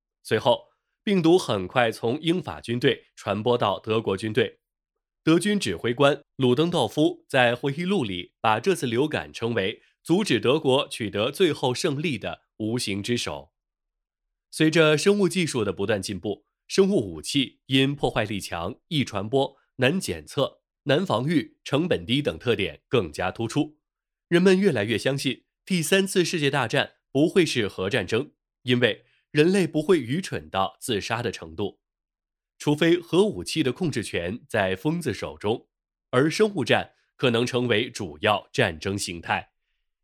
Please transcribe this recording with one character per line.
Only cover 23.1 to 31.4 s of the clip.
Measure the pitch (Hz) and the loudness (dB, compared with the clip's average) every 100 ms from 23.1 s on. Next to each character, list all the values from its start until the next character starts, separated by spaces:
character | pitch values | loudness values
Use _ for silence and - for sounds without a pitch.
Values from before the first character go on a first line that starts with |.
加 | - 92 | -4 -6
突 | - 113 | -4 -4
出。 | 143 156 - _ _ _ _ _ | -2 -2 -6 _ _ _ _ _
人 | 170 | 4
们 | 185 185 | 6 6
越 | 196 | 4
来 | 123 | 2
越 | 104 104 | 0 0
相 | 131 139 | 0 -2
信 | 139 117 _ _ | -4 -6 _ _
第 | - 180 | -4 -2
三 | 156 196 196 | 2 2 2
次 | 196 | 0
世 | 170 170 | 0 0
界 | 143 | 0
大 | 147 117 | 0 0
战 | 139 104 _ _ | -2 -2 _ _
不 | 131 165 | 2 4
会 | 196 156 | 4 2
是 | 127 98 | 0 -2
核 | - 95 | -2 -2
战 | 117 90 | -2 0
争， | 113 151 _ _ _ | -2 -4 _ _ _
因 | 123 123 | 0 2
为 | 120 98 _ _ _ | 2 0 _ _ _
人 | 143 160 | 2 4
类 | 196 160 | 4 2
不 | 151 | 0
会 | 151 180 | 2 0
愚 | 117 151 | 0 -6
蠢 | 190 101 78 | -6 -10 -4
到 | 95 95 - | -2 -2 -4
自 | - 104 | -4 -4
杀 | - 113 | -2 -4
的 | 113 | -4
程 | - | -8